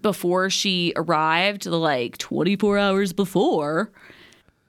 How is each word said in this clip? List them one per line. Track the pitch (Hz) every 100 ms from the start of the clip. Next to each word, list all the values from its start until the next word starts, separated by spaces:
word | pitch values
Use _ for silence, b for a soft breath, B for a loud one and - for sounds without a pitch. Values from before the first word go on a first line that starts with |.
before | 214 185 175 180 190
she | 185 202 185 170 -
arrived, | 160 156 156 165 196 202
the, | 185 170
like, | 160 135 120 -
twenty-four | - 131 165 202 208 202
hours | 202 190 202
before. | 170 190 180 269 208 147 160 220 B B B B B B B